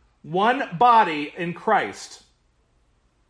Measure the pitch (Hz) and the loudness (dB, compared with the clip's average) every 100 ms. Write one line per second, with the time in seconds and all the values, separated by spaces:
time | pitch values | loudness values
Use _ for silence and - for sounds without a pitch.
0 | _ _ 147 175 214 269 247 170 240 226 | _ _ -8 -2 0 0 -4 2 4 6
1 | 175 151 143 - 170 - - 196 107 95 | 4 0 -8 -8 -8 -6 0 0 0 -10
2 | - - _ _ _ _ _ _ _ _ | -18 -20 _ _ _ _ _ _ _ _
3 | _ _ _ | _ _ _